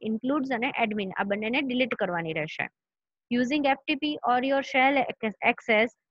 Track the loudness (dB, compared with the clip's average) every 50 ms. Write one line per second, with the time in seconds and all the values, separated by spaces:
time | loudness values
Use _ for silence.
0 | -4 -4 -4 -2 -2 -2 0 0 0 -2 -2 -2 -2 -2 -2 0 -2 0 0 -2
1 | -4 -4 -2 -4 -2 -2 -2 -2 -2 -2 0 0 0 0 0 0 0 0 -2 -2
2 | -2 -2 -2 -2 -4 -4 -4 -4 -4 -4 -4 -6 -8 -8 _ _ _ _ _ _
3 | _ _ _ _ _ -2 0 0 0 2 0 2 2 2 2 0 0 -4 -2 -2
4 | -2 -4 -4 -2 0 0 2 2 2 2 0 0 0 0 2 4 4 4 4 4
5 | 2 0 -4 -6 -6 -6 -4 -2 0 0 0 0 0 2 4 4 4 2 -2 _
6 | _ _